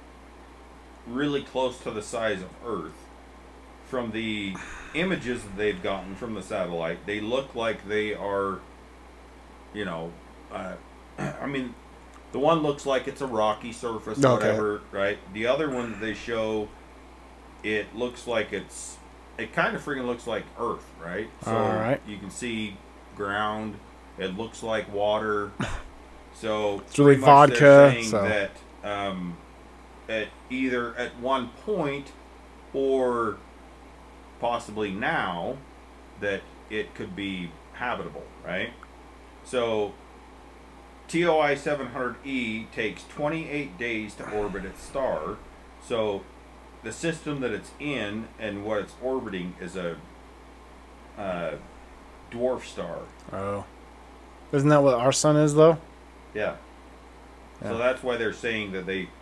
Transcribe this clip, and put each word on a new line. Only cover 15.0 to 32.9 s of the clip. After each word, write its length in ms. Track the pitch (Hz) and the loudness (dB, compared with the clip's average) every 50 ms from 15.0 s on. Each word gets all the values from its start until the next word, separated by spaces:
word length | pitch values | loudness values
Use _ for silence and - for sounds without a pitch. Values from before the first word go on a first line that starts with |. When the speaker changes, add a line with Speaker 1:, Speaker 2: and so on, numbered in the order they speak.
| 98 101 - - - 92 95 | 0 0 0 -4 -8 -10 -6
Speaker 1:
The 140 | 107 113 | 0 2
other 220 | 120 135 147 160 143 | 2 2 2 0 0
one 220 | 127 123 117 117 | -2 -2 -4 -4
that 80 | 110 98 | -6 -6
they 140 | 110 110 101 | -6 -6 -6
show, 560 | 98 - 120 117 113 110 110 110 107 104 104 - - - - - - - - - - - - - - - - - - - | -6 -6 -4 -2 -2 0 0 0 -2 -4 -6 -10 -16 -20 -20 -20 -20 -20 -20 -20 -20 -20 -20 -20 -20 -20 -20 -18 -8 -4
it 300 | 107 107 104 98 - - | -2 -2 -2 -4 -6 -6
looks 340 | 113 123 123 120 - - | -4 -4 -4 -6 -8 -6
like 260 | 120 117 110 104 - 101 | -2 0 0 0 -2 -4
it's, 420 | 95 - - - - - - - - - - - - - - - | -6 -6 -10 -12 -14 -14 -14 -16 -18 -20 -20 -20 -20 -20 -14 -10
it 160 | - 113 - - | -10 -10 -4 -2
kinda 240 | 165 170 214 - | -2 0 0 -2
freaking 280 | 151 - 147 143 131 123 | -4 -6 -6 -6 -4 -4
looks 200 | 123 120 117 - | -4 -4 -4 -6
like 200 | 120 110 101 90 - - | -4 -4 -4 -6 -8 -8
Earth, 280 | - 117 113 90 - - - - - 82 | -6 -4 -4 -4 -6 -10 -16 -16 -14 -10
right? 260 | 85 90 104 110 - - - - | -8 -6 -6 -6 -8 -12 -10 -4
So 80 | 117 113 | 0 0
Speaker 2:
All 220 | 113 110 110 110 | 2 2 2 2
right. 240 | 107 110 117 117 - - | 0 0 0 0 -2 -4
Speaker 1:
you 100 | 110 104 | -8 -12
can 140 | 95 101 95 | -10 -12 -12
see 460 | - - 123 120 113 110 107 104 98 - - - - - - - - | -10 -8 -6 -4 -4 -4 -4 -6 -8 -12 -18 -20 -20 -20 -20 -16 -10
ground, 580 | - 101 101 101 104 107 107 107 110 110 110 101 - - - - - - - - | -6 -4 -2 0 0 0 0 -2 -2 -4 -6 -8 -10 -14 -20 -20 -20 -20 -16 -8
it 200 | - 92 95 90 | -6 -6 -4 -4
looks 260 | 98 113 110 - - 117 | -6 -6 -8 -8 -8 -4
like 260 | 113 110 107 98 104 101 | -2 0 -2 -2 -2 -2
water. 580 | 101 104 104 104 107 110 107 104 104 101 101 - - | 0 2 2 2 2 2 0 0 0 -2 -4 -4 -6
Speaker 2:
<laughs> 60 | - 107 - - - - - - - - - - - - - | -4 -4 -4 -6 -8 -12 -16 -18 -20 -20 -20 -20 -20 -20 -14
Speaker 1:
So 460 | - 110 110 107 107 107 104 101 98 - | -6 -4 -2 0 0 0 0 0 -2 -6
Speaker 2:
It's 100 | - - | -2 4
really 180 | - 143 143 139 | 10 10 10 10
Speaker 1:
pretty 40 | 131 | 12
much 60 | 131 147 143 139 147 143 | 12 12 12 12 12 10
Speaker 2:
vodka, 100 | - - | 10 10
Speaker 1:
they're 320 | 151 143 139 139 143 139 | 12 12 12 12 12 12
saying 140 | 123 117 113 | 10 6 2
Speaker 2:
so. 180 | 110 110 104 98 | 0 2 2 4
Speaker 1:
that, 280 | 104 107 104 98 98 - - - - - - - | 4 2 2 0 -2 -6 -12 -20 -20 -16 -10 -8
um, 500 | 104 104 101 101 98 92 92 90 87 85 80 - - - - - - - - - - - - - | -6 -4 -2 -2 -4 -4 -4 -6 -6 -8 -10 -14 -20 -20 -20 -20 -20 -20 -20 -20 -20 -20 -16 -10
at 220 | - 110 110 104 101 - - - - | -6 -4 -4 -4 -6 -10 -16 -10 -6
either 460 | 127 131 131 131 123 120 120 117 117 | -4 -2 0 0 0 0 -2 -2 -4
at 240 | 120 120 113 - 120 | -6 -6 -6 -6 -6
one 300 | 120 127 135 131 120 117 | -2 0 0 0 0 -4
point 640 | - - - - 214 185 156 139 139 143 139 - - - - - - - - - - - - - - | -10 -10 -6 -2 -2 0 0 -2 -2 -4 -8 -12 -16 -20 -20 -20 -20 -20 -20 -20 -20 -20 -16 -6 -2
or 600 | 139 135 135 | 0 2 4